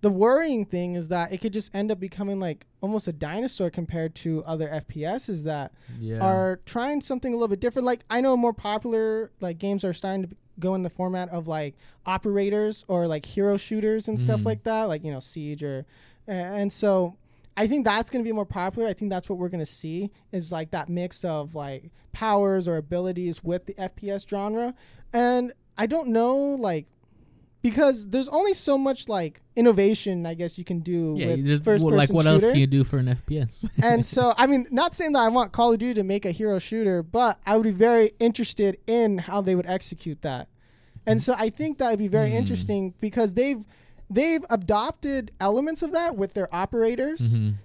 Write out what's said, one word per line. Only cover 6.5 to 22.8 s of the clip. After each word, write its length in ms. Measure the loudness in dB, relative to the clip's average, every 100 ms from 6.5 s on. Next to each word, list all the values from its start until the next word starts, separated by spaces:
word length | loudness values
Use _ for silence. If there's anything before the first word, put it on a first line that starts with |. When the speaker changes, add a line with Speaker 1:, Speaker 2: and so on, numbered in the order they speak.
| -4 -6
Speaker 1:
trying 360 | -6 -2 -4
something 320 | -4 -6 -4
a 20 | -2
little 120 | 0
bit 100 | 0
different. 260 | -2 0 0
Like, 200 | -2 _
I 120 | 0
know 160 | 4 4
more 160 | 2
popular, 800 | 0 -4 -4 0 0 0 -2 -4 _
like, 160 | -8 -4
games 260 | -2 -2
are 80 | -2
starting 300 | -4 -4 -4 -6
to 60 | -10 _ -6
go 160 | -2 0
in 80 |
the 60 | -4
format 400 | -4 -4 -4 -4
of, 180 | -6 -6
like, 280 | -6 -6 -10 -20 -16 -4
operators 800 | -2 0 0 2 0 0 -4 -4
or, 200 | 0 0
like, 180 | -2 -6
hero 320 | 0 2 0
shooters 500 | -2 -2 0 -2 -2
and 120 | -2
stuff 200 | 0 2
Speaker 2:
Mm-hmm. 80 | 0
Speaker 1:
like 160 | -2
that, 200 | -2 -2
like, 200 | -2 -4
you 80 | -6
know, 80 | -8
Siege 420 | -10 -12 -10 -8
or, 220 | -6 -8 -10 _ _ _ -10
a-, 40 |
and 400 | -8 -6 -2 -4
so 440 | 0 2 2 2 -4 _ _ -14 -2
I 100 | 0
think 160 | 2
that's 260 | 2 2 0
gonna 140 | -4
be 80 | -2
more 140 | -4 -4
popular. 420 | -4 -4 -2 -4
I 60 |
think 160 | -2 -4
that's 200 | -4 -4
what 80 | -6
we're 120 | -4
gonna 160 | -4 -8
see 460 | -10 -10 -6 -8 _ _
is, 180 | -8 -6
like, 200 | -8 -6
that 160 | -6 -4
mix 380 | -4 -6 -6 -6
of, 300 | -6 -6 -10
like, 360 | -10 -12 -16 _ _
powers 540 | -6 0 2 4 2 0
or 80 |
abilities 680 | -2